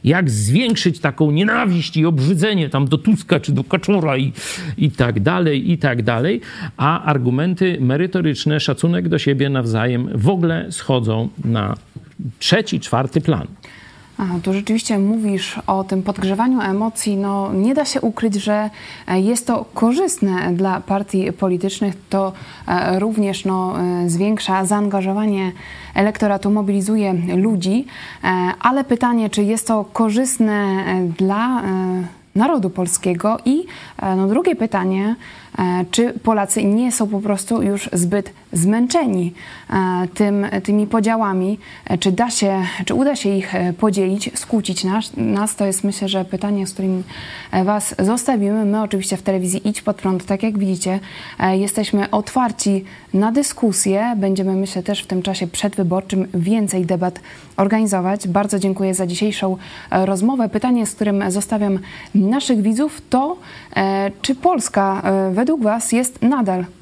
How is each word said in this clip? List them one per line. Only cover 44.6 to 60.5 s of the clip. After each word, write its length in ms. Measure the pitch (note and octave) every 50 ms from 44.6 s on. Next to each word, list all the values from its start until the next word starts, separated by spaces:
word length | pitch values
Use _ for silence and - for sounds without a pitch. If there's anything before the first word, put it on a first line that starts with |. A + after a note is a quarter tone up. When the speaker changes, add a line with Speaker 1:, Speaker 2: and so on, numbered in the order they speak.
| - - F3+ - -
Speaker 2:
nas, 280 | F#3 G3 A3 A3 - -
nas? 400 | - A3+ A3 G#3 G3+ G#3 G#3+ -
To 100 | - G3+
jest, 180 | G3 F#3+ G3 -
myślę, 240 | G3+ G3 - G3+ F#3+
że 160 | F#3+ F#3+ F#3
pytanie, 420 | F#3 G3 F#3+ - G3+ G#3 G3 F#3+
z 60 | F#3+
którym, 300 | F#3+ - F#3+ F#3+ F#3 F#3 F#3 - - - - - - - - -
e, 120 | - F#3 F#3
was 300 | G3 G#3 G#3 G3+ - - -
zostawimy. 640 | F#3+ G3 A#3 B3 - - C4 G#3+ G3+ G3 G#3 A3 G#3+
My 180 | G3+ G#3 A3
oczywiście 340 | G#3+ G#3 G#3 F#3+ F#3+ - F#3+
w 60 | F3+
telewizji 460 | - - F#3+ F#3+ F3+ F3+ F#3+ - - G#3
Idź 140 | G#3+ -
Pod 140 | - G#3+ G3+
Prąd, 300 | - - F#3+ F#3 F3+ F#3
tak 160 | - G3 G3
jak 160 | A3+ A3+ G#3 G3+
widzicie, 420 | G3 F#3+ F#3 F3 - F#3 F#3+ G3 F#3+ - - - - - - -
e, 180 | - F#3 F#3+ F#3+
jesteśmy 520 | G3+ G3 - A3 G#3+ - - G3+ G3+ -
otwarci 760 | A3 G#3+ G#3+ - - B3+ B3 A3+ G#3+ - - G3+ G3 F#3+ F#3+ - - - - - -
na 180 | F#3+ G#3 A3+
dyskusję. 840 | A3+ C#4 C#4+ - - - - A3 F#3+ - - G3 F#3+ G3+ A3 A#3+ A#3+
Będziemy, 380 | G#3 G3 G3 F#3+ G3 F#3+ F#3+ F#3+
myślę, 280 | F#3+ G3 F#3+ - F#3
też 200 | F3 - G3+ G3
w 40 | -
tym 160 | - G3 F#3
czasie 240 | F3 G3 F#3+ - F#3
przedwyborczym 800 | E3+ - - - G3+ G3+ - F#3+ E3+ F3+ F#3 F#3+ F#3+ G3+ F#3+ F3+ - -
więcej 520 | F3+ E3 F#3+ A3 A#3 G#3 F#3+ - F#3 F3+
debat 340 | E3+ F#3+ E3+ F3+ F3+ F3+ - - - - - - - -
organizować. 720 | - G3 G3 A3 A3 A3 G#3 G3 F#3 F3 F#3 G3+ G#3 - F#3
Bardzo 300 | F3 G3+ G3+ G3+ - G3
dziękuję 360 | F#3+ G3 F#3+ G3 G3 F#3+ F#3
za 120 | F3+ F#3
dzisiejszą, 500 | F3 F3 F3 G#3 G#3+ G3+ - G3+ F#3+ F#3 F#3 - - - - - -
e, 160 | - F#3 F#3+
rozmowę. 420 | F#3+ F#3+ F3+ G3 B3 C4+ B3+ A3+
Pytanie, 380 | G3